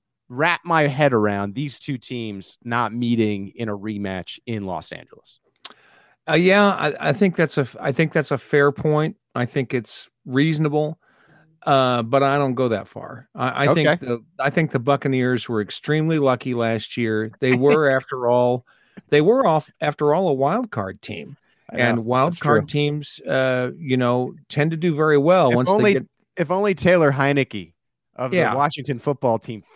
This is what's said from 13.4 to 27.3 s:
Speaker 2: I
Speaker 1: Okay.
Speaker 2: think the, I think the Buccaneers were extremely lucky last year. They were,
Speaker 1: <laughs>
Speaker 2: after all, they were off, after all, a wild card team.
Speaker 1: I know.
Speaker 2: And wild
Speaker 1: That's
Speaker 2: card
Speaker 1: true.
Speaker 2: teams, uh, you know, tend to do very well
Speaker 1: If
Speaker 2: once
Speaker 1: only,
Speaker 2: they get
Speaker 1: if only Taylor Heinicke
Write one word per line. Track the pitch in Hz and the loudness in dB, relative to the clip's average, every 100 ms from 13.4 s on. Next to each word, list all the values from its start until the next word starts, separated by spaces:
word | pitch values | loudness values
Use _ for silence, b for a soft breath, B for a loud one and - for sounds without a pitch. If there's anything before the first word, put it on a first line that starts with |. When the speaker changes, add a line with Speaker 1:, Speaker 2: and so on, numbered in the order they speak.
| 127 127 139 | -6 0 2
Speaker 2:
I | |
Speaker 1:
Okay. | 160 | 2
Speaker 2:
think | 151 165 | 2 0
the, | 131 117 - - | -2 -8 -8 -6
I | 135 | -2
think | 170 156 | 0 0
the | 135 | -2
Buccaneers | 120 139 143 131 123 123 - | 0 0 0 0 0 0 -2
were | 113 | -4
extremely | 101 - - 151 156 160 | -4 -6 -2 0 0 2
lucky | 135 123 131 | 2 0 -2
last | 120 113 113 - - | -2 0 -2 -4 -4
year. | 117 107 110 - | -2 -2 -4 -2
They | 127 127 | 0 4
were, | 139 151 147 | 4 4 4
Speaker 1:
<laughs> | 131 | 0
Speaker 2:
after | - 131 120 | -2 -4 2
all, | 123 123 123 - B B B - | 2 2 0 -6 B B B 0
they | 143 | 2
were | 160 254 220 | 4 4 4
off, | 156 - - | 2 -2 -6
after | 151 143 147 | -6 0 0
all, | 160 190 | 2 2
a | |
wild | 135 139 208 233 | 0 0 0 -4
card | - 95 - | -6 -8 -10
team. | - 101 - 143 _ _ - | -12 -12 -14 -18 _ _ -12
Speaker 1:
I | - | -2
know. | |
Speaker 2:
And | 120 117 113 | 0 0 0
wild | 127 143 | 0 0
Speaker 1:
That's | 170 | 0
Speaker 2:
card | 151 147 147 | 2 2 2
Speaker 1:
true. | 147 | -2
Speaker 2:
teams, | 147 147 143 - | -2 -2 -8 -14
uh, | - 131 131 127 127 139 | -4 0 0 0 -2 -6
you | 156 127 | -2 0
know, | 123 123 127 - - | 2 0 -2 -8 -8
tend | - 151 | -2 0
to | 160 | 0
do | 175 | -2
very | 147 156 147 | 0 4 4
well | 143 185 143 | 4 4 4
Speaker 1:
If | 120 | 2
Speaker 2:
once | 131 | 2
Speaker 1:
only, | 202 214 | 4 4
Speaker 2:
they | 131 | 2
get | - _ _ - | -2 _ _ -6
Speaker 1:
if | 160 | -2
only | 185 208 175 | 0 0 2
Taylor | 175 180 151 | 4 6 4
Heinicke | 131 139 | 4 2